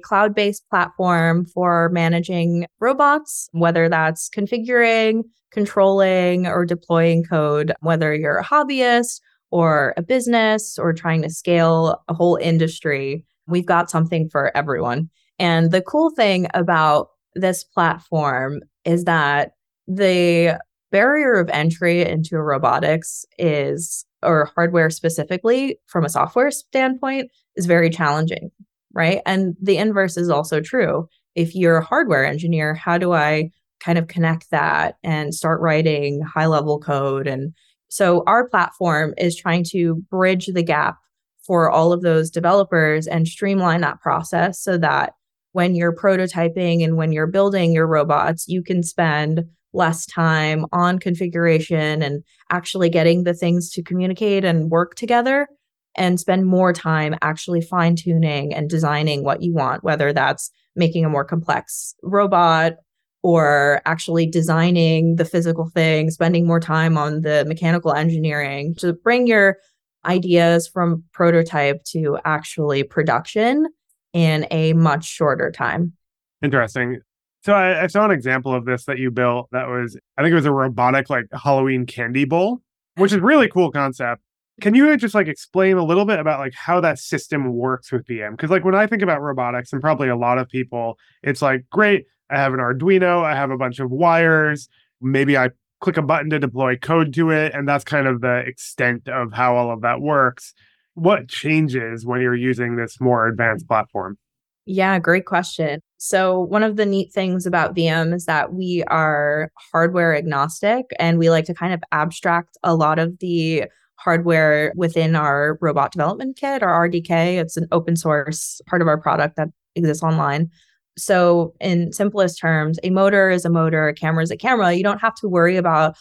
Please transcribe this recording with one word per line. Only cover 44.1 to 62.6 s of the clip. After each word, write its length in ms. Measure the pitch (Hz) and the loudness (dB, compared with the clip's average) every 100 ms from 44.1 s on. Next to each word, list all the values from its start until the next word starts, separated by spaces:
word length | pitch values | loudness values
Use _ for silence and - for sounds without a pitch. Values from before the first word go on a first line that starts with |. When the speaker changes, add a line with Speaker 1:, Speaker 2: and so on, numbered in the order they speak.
| 139 165 175 180 175 | -4 -2 -2 -2 -2
Speaker 1:
so 160 | - 175 | -4 0
that 340 | 156 143 139 - _ _ _ | 0 0 -2 -6 _ _ _
when 220 | 185 180 175 | -2 0 2
you're 200 | 170 170 | 0 0
prototyping 880 | 202 190 185 175 170 175 175 170 | 2 2 0 -2 -2 0 0 2
and 140 | 160 160 | 2 0
when 140 | 160 | 0
you're 140 | 151 160 | 0 0
building 460 | 196 202 196 170 | 2 2 2 2
your 160 | 160 165 | 2 2
robots, 600 | 156 147 147 - 165 - | 2 2 2 0 -2 -4
you 140 | 185 | -6
can 220 | 170 180 | -2 -4
spend 640 | 170 - 165 151 151 160 165 _ _ | -4 -2 0 0 0 -2 -4 _ _
less 320 | 190 165 165 - | -2 0 -2 -8
time 600 | - 165 156 156 156 156 | 0 2 2 0 -2 -2
on 280 | 175 175 185 | 0 0 0
configuration 1000 | 185 170 180 170 170 160 156 165 156 151 | -2 -4 -4 0 2 2 0 -2 0 -2
and 220 | 143 143 - _ - | -2 -6 -10 _ -6
actually 380 | 180 - 190 175 | -6 -4 0 0
getting 340 | 170 160 175 | 4 4 2
the 100 | 175 | 0
things 380 | 175 175 175 170 | -2 0 0 -2
to 120 | - | -10
communicate 600 | 170 180 185 185 214 196 | -6 -2 -2 -2 0 0
and 260 | 190 165 156 | 0 0 2
work 240 | 165 175 - | 0 0 -4
together, 520 | 233 240 247 277 285 _ _ _ _ - | -2 0 2 0 -2 _ _ _ _ -2
and 240 | 180 180 | 0 0
spend 260 | - 185 185 | 2 2 2
more 260 | 185 185 | 4 2
time 440 | 170 160 160 151 156 | 0 0 0 0 -2
actually 400 | 151 160 - 170 | -4 -4 -4 -4
fine-tuning 920 | 165 180 170 170 180 165 160 147 143 | -2 0 2 2 0 2 2 0 -4
and 160 | 156 151 | -4 -4
designing 540 | 165 151 147 151 143 | -2 0 0 0 -2
what 180 | 139 - | -2 -2
you 120 | 170 | -2
want, 300 | 165 131 - | -2 -2 -2
whether 300 | 175 151 143 | -2 0 0
that's 380 | 147 135 139 - _ _ - | 2 0 -2 -8 _ _ -2
making 280 | 165 165 | 0 2
a 60 | 160 | 0
more 160 | 143 143 | 0 -2
complex 720 | 170 165 - - - - - | -4 -2 -4 -4 -14 -14 -14
robot 720 | 180 202 202 180 170 160 | -4 0 2 4 4 4